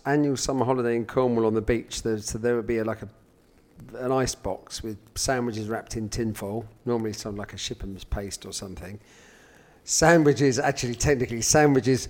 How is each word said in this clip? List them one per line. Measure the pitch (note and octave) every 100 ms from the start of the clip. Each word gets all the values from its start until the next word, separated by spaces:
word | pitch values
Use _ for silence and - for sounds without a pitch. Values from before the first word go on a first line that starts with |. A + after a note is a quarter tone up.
| -
annual | D3 D3 C3
summer | - C3+
holiday | B2 C3 A#2+ A#2
in |
Cornwall | A2 - B2+ A#2 A2+
on |
the | A2
beach, | G#2+ A#2 - -
there, | A#2 G#2+
so | G#2 A2+
there | A#2 A#2+
would | G#2+
be | A#2
a, |
like, | A2 G#2+
a, | G2+ - _ _ _ _ _ - - A#2+
an | B2+
ice | C3 B2+
box | - G2+ F#2+ - -
with | A2+ G2+ - -
sandwiches | - B2+ A#2+ G#2+ G#2+
wrapped | A2+ - A#2
in | G#2+
tinfoil, | - A2+ G#2+ G2+ G#2+ G#2+ - B2
normally | A#2+ A2
some, | G#2 A2+ G#2
like, | G2+
a | G2
Shipham's | - A#2 G2 F#2+
paste | - - G2+ - G2+
or |
something. | F#2+ G2 F2+ F2+ G2+ _ - - - - - - _
Sandwiches, | - - D#3+ E3+ D3 A#2+ C#3+ A#2+
actually, | C#3 C#3 B2
technically, | A#2 D3+ C3+ A#2+ A#2
sandwiches | A2 D#3 D3+ C3+ B2+ B2+